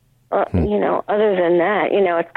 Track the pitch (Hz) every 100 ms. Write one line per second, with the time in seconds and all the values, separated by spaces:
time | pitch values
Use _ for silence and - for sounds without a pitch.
0 | _ _ - 196 - - 208 208 180 175
1 | - 208 214 185 170 175 175 202 151 202
2 | 185 170 170